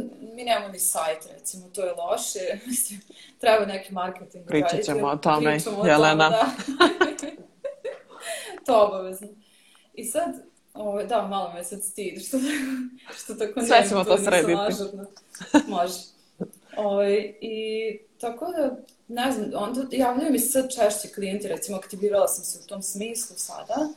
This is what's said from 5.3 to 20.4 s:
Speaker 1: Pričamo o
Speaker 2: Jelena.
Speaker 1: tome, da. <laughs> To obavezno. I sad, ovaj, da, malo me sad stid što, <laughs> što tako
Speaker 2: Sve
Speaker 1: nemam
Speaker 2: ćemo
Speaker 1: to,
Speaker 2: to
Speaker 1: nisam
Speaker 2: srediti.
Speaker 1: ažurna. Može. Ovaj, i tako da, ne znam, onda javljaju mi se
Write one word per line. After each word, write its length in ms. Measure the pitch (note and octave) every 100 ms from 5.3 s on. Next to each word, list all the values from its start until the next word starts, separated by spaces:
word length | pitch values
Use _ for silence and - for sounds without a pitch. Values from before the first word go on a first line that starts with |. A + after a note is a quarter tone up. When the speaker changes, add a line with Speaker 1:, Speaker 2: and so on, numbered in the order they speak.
| D3+ D3+
Speaker 1:
Pričamo 280 | D3+ F#3 G3+
o 60 | F#3
Speaker 2:
Jelena. 440 | D3+ D#3 D#3 D#3
Speaker 1:
tome, 100 | E3+ C4+ - -
da. 360 | C4+ F4 - E4
<laughs> 360 | - D4 - - _ C#5 C#5+ A#4+ - - - F5 D#5+ A#4+ F4+ -
To 160 | A#3
obavezno. 460 | G#3 F#3+ F#3 F#3 G#3 G#3+ _ _ _ _ _
I 100 | -
sad, 300 | A#3 D4+ E4+ - - _ _
ovaj, 320 | - G#3 G3+ G3
da, 160 | A#3
malo 300 | G3 G3 F3+
me 120 | F3
sad 200 | F3 G3
stid 380 | - - F#3+ -
što, 140 | - C4 C4+ D4+ C4 C4
<laughs> 420 | B3 - - -
što 160 | - G#3
tako 240 | G#3+ -
Speaker 2:
Sve 80 | A#3
Speaker 1:
nemam 180 | A#3 G3+
Speaker 2:
ćemo 160 | G3+
Speaker 1:
to, 60 | F#3
Speaker 2:
to 60 | F#3+
Speaker 1:
nisam 160 | G3+
Speaker 2:
srediti. 260 | F3+ D#3+ F3
Speaker 1:
ažurna. 460 | G#3 F#3+ G3 G3 G3+ - _ - - D4 -
Može. 300 | F#3+ F3+ F3+ - _ _ - - - _ -
Ovaj, 580 | G#3 G3+ G3+ G3+ G#3 -
i 160 | A3+ A3 A3 A3 A3 G#3 _ _
tako 240 | A#3+ A#3 E4+
da, 300 | E4+ C4+ B3+ - _ -
ne 240 | A#3 C4
znam, 180 | B3 G#3 -
onda 240 | G#3 B3 C4+
javljaju 440 | B3+ B3 B3 D#4+
mi 60 |
se 100 | B3+